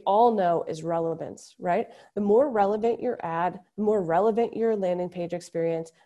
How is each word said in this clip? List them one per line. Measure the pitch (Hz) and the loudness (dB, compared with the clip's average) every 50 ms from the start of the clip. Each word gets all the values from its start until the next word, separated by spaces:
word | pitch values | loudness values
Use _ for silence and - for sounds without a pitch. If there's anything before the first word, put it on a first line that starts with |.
| - | 0
all | - 196 214 233 240 226 | 2 4 6 6 4 4
know, | 208 185 175 170 156 - | 2 2 2 2 0 -2
is | - - 156 | -4 -8 -8
relevance, | 160 170 170 170 165 165 165 160 156 - - - - - _ - | -6 -4 -2 -2 -2 -4 -4 -6 -8 -12 -12 -16 -20 -20 _ -8
right? | 185 180 175 208 226 - - - - _ - | -4 -2 0 -2 -2 -4 -10 -20 -18 _ -6
The | 202 | -2
more | 208 202 208 233 285 302 | 2 4 4 4 4 4
relevant | 233 214 196 196 214 214 214 233 233 - | 2 2 2 2 0 0 0 0 0 0
your | - 254 - - - | -2 -2 -4 -4 -6
ad, | 165 165 165 175 180 175 196 - _ - | -6 -4 -2 -2 -2 -4 -6 -18 _ -6
the | - 214 | -2 0
more | 208 214 208 | 2 2 2
relevant | 180 160 165 175 202 226 208 226 233 - - | 2 2 2 2 2 2 2 0 -2 -2 -2
your | 214 226 226 220 | -2 0 0 0
landing | 202 185 180 180 180 180 | 0 0 -2 -2 -2 -4
page | 175 175 180 175 170 175 | -6 -6 -8 -6 -6 -6
experience, | 170 170 - - 170 165 165 165 160 165 - _ _ _ | -8 -8 -6 -4 -2 -2 -2 -2 -4 -6 -10 _ _ _